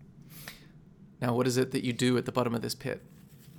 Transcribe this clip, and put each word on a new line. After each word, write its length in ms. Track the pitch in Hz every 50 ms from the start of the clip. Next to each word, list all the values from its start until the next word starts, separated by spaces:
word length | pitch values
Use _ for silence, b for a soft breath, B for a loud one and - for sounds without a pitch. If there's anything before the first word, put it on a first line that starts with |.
| - - - - - B B B B B B B B B B B B - - - - - - -
Now, 140 | 127 123 117
what 120 | 123 131
is 100 | 131 120
it 160 | 127 127 -
that 120 | - 127 -
you 80 | 123
do 240 | 117 - 127 123 123
at 80 | 120 -
the 80 | 123
bottom 220 | - 123 120 120 117
of 80 | 117
this 120 | - 113 -
pit? 280 | - - 131 98 95 - - - - - - - - - - -